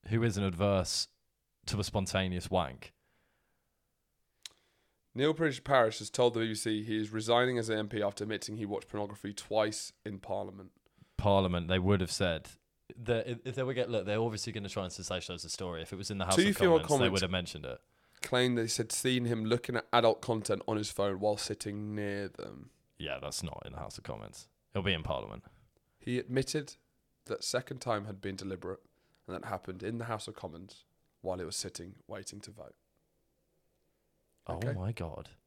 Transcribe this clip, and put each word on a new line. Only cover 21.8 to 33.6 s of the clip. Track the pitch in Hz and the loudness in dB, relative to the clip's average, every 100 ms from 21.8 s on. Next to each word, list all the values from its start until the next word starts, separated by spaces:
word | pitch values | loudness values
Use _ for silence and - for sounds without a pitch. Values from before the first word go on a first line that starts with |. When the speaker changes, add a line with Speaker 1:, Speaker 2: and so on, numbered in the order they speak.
| 107 104 | -6 -4
Speaker 2:
near | 104 101 98 | -2 -4 -6
them. | - - 57 - _ _ _ | -8 -14 -14 -18 _ _ _
Speaker 1:
Yeah, | 78 65 | -6 -6
that's | 69 - | -6 -6
not | 78 - - | -8 -8 -12
in | |
the | - | -12
House | 50 - | -12 -12
of | |
Commons. | - 55 52 - - _ _ | -10 -10 -10 -16 -20 _ _
He'll | 98 | -4
be | 95 | -2
in | 87 | -2
Parliament. | 80 65 50 53 - _ _ _ _ _ | -2 -4 -6 -12 -16 _ _ _ _ _
Speaker 2:
He | - 123 | -4 -4
admitted | - 127 127 156 143 - _ _ _ _ - | 0 -2 0 -4 -6 -16 _ _ _ _ -8
that | - | -6
second | - 123 - 131 | -2 -2 -4 -8
time | - 107 | -2 -2
had | 104 98 | -2 -8
been | 98 95 | -8 -6
deliberate | 98 92 87 95 _ _ _ _ - | -6 -6 -8 -10 _ _ _ _ -10
and | 90 | -10
that | 92 | -6
happened | 95 - 90 | -6 -6 -8
in | 92 117 | -6 -6
the | |
House | 117 110 - | -6 -6 -8
of | |
Commons | 107 95 82 95 - _ _ _ _ | -10 -12 -12 -16 -20 _ _ _ _
while | 92 92 | -6 -4
he | |
was | 82 - | -6 -6
sitting | 92 - 87 98 - | -8 -10 -16 -18 -14
waiting | 104 95 104 | -12 -12 -14
to | 104 | -16
vote. | 104 69 _ _ _ _ _ _ _ _ _ | -18 -20 _ _ _ _ _ _ _ _ _